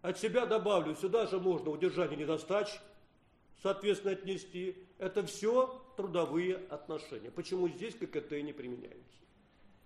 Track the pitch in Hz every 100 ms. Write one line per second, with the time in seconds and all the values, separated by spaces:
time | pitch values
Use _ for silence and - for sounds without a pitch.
0 | 175 185 214 226 240 220 202 196 156 156
1 | 190 226 214 190 180 165 151 147 180 156
2 | 160 147 151 156 - 196 208 - - -
3 | - _ _ _ _ - 190 196 202 196
4 | 196 190 185 185 - 180 185 180 - -
5 | 190 190 175 - 208 247 262 254 - -
6 | 196 175 160 156 180 185 - 147 - 156
7 | - 117 110 147 170 185 175 135 226 -
8 | 180 151 147 147 147 - 123 123 - -
9 | - - - - _ _ - -